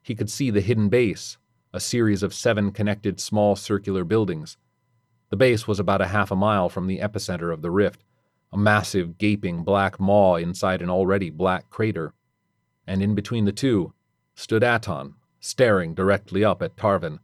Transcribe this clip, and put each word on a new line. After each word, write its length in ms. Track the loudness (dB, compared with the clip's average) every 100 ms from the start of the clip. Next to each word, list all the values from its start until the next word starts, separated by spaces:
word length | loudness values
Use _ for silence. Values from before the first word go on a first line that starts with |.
He 140 | -10
could 160 | -6 -6
see 200 | -4 0
the 100 | 0
hidden 280 | 2 2 4
base, 480 | 4 2 -2 -12 -16 _ _ _
a 80 | -10
series 420 | -4 2 2 2
of 100 | -2
seven 380 | -2 0 0 0
connected 480 | -2 -2 -2 -4 -6
small 380 | -4 2 2 2
circular 480 | 0 -4 -2 -4
buildings. 520 | 0 0 0 -4 -10 -20 _ _ _ _ _ _ _
The 60 | 2
base 300 | 4 2 -2
was 140 | -2
about 200 | 0 0
a 60 | 0
half 240 | 0 0
a 60 | 0
mile 320 | 2 2 0
from 180 | -2 -6
the 140 | -4
epicenter 520 | -4 -6 -6 -6 -6
of 80 | -6
the 120 | -2
rift, 320 | 2 0 -2 _ _ _ _ _
a 40 | 0
massive 600 | 2 2 2 -2 -4 -2
gaping 460 | 0 0 -2 -6
black 340 | 0 2 0 0
maw 380 | 2 6 6 4
inside 440 | 0 -2 -2 -2
an 100 | -2
already 380 | 0 2 0 -2
black 420 | -2 0 0 -6
crater. 440 | -4 -4 -2 -8 _ _ _ _ _ _ _ -6
And 160 | -2
in 140 | 0 0
between 300 | -2 0 0
the 60 |
two 420 | 0 0 0 -2 _ _ _ _ -20
stood 260 | -2 2
Aton, 520 | 2 2 -2 -8 -10 -18 _ _
staring 520 | -14 2 4 4 0
directly 520 | 0 2 2 0 0
up 180 | 2 0
at 140 | -4 -2
Tarvin. 420 | 0 0 -2 -10